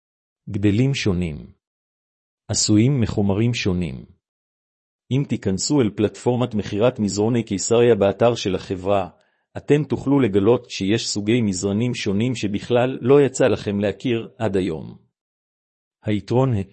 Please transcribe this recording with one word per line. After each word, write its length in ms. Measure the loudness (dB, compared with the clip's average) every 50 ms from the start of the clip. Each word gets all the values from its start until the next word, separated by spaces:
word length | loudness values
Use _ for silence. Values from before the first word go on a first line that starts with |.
| _ _ _ _ _ _ _ _ -12 -8
גדלים 440 | -4 0 0 2 2 2 2 0 0
שונים. 580 | -2 -2 -2 0 -2 -2 -4 -6 -10 -14 -18 -20 _ _ _ _ _ _ _ _ _ _ _ _ _ _ _ _ _ _
עשויים 540 | -6 -4 -2 2 4 4 4 4 4 2 0
מחומרים 520 | 0 -2 -2 -2 0 0 0 0 0 0 0
שונים. 520 | -2 -2 -2 -2 -2 -4 -6 -8 -12 -16 -18 _ _ _ _ _ _ _ _ _ _ _ _ _ _ _ _ _ _ _ -4
אם 120 | -2 -2 -2 -2
תיכנסו 520 | -4 -4 -2 -2 -2 -2 -2 0 2 2
אל 80 | 2 2
פלטפורמת 640 | 0 0 -2 -2 -2 -2 -2 -2 0 0 -2 -2 -2
מכירת 440 | -4 -4 -4 -2 0 2 2 2 0
מזרוני 440 | -2 -2 0 0 0 0 0 -2 -2
קיסריה 520 | -2 -4 -4 -2 2 2 4 6 6 6
באתר 400 | 4 4 2 2 2 2 2 2
של 200 | 0 -2 -4 -4
החברה, 540 | -4 -4 -6 -8 -6 -4 -2 -2 -2 -2 -6 -12 _ _ _ _ _ _ _ -18
אתם 260 | -6 0 2 2 2 2
תוכלו 360 | 0 -4 -4 0 0 2 2
לגלות 500 | 2 2 2 2 4 4 4 2 0 -6
שיש 380 | -10 -4 -2 0 0 0 -2
סוגי 340 | -4 -6 -4 -2 0 0 2
מזרנים 540 | 2 0 -2 -2 -2 -2 0 0 -2 -2 -4
שונים 400 | -4 -4 -2 -2 0 0 -2 -2
שבכלל 640 | -4 -4 -4 -4 -4 -2 0 0 2 2 0 -2 -2
לא 200 | 2 4 6 6
יצא 260 | 4 4 2 0 0
לכם 320 | 2 0 0 -2 -4 -2 -2
להכיר 500 | -2 -2 -4 -4 -4 -4 -2 -4 -4 -8 _
עד 200 | -6 -4 -2 0
היום. 400 | 0 -2 -2 -4 -8 -10 -14 -18 -20 _ _ _ _ _ _ _ _ _ _ _ _ _ _ _ _ _ _ _ _ -4
היתרון 500 | -4 -4 -4 -2 0 2 2 2 2 0 -2 -4 -6